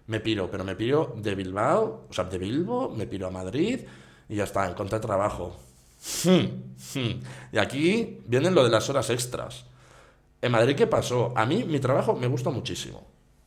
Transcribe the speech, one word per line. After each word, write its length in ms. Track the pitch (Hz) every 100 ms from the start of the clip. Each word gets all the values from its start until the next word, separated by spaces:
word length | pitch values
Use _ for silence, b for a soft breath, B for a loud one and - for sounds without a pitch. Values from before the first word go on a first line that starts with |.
| B
me 140 | 107
piro, 300 | 110 104 90
pero 140 | 95
me 120 | 95 90
piro 380 | 113 147 160 107
de 180 | 104
Bilbao, 720 | 98 95 95 120 190 220 - -
o 20 |
sea, 120 | -
de 140 | 87 90
Bilbo, 520 | 95 135 185 247 262
me 160 | 120 -
piro 200 | 95 92
a 40 |
Madrid 500 | 92 92 127 208 254 - B B B B
y 80 | 104
ya 80 |
está, 240 | 95 98 95
encontré 320 | 87 98 110
trabajo. 560 | 113 98 101 - 90 - - - _ _ - -
Hmm, 760 | 170 185 123 - - - - 143
hmm. 220 | 117 - - B B
Y 60 | 110
aquí 640 | 98 135 165 220 226 - -
vienen 280 | 123 165
lo 80 | 175
de 60 | 123
las 200 | 110 -
horas 180 | 139 117
extras. 560 | 120 - - 60 - - B B B B B B _
¿En 100 | 123
Madrid 240 | 117 120 147
qué 100 | 226
pasó? 460 | 127 120 123 107
A 120 | 123 113
mí 180 | 190
mi 160 | 247 147
trabajo 340 | 120 151 208
me 120 | 202 123
gusta 240 | 127 175
muchísimo. 560 | 120 - 87 - 50 - _ _ _